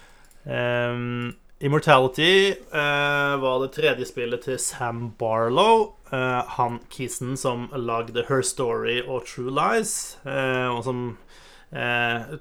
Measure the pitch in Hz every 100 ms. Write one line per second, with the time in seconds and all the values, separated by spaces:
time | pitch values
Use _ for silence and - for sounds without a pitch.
0 | - - - - 143 123 120 120 120 120
1 | 120 120 120 - - - 139 151 160 135
2 | 131 131 160 190 196 185 - 156 147 143
3 | 143 143 143 139 135 127 131 - 151 123
4 | 127 - 120 120 - 123 - - 123 117
5 | 120 104 113 110 113 135 208 226 214 -
6 | - 135 127 123 123 - 123 120 - -
7 | 127 - 123 131 135 120 120 139 117 113
8 | 117 117 117 135 127 - 123 113 113 120
9 | 123 127 - - 123 139 180 226 220 -
10 | - - 135 139 131 127 127 120 117 123
11 | 123 - - - - - - - 123 120
12 | 120 117 113 151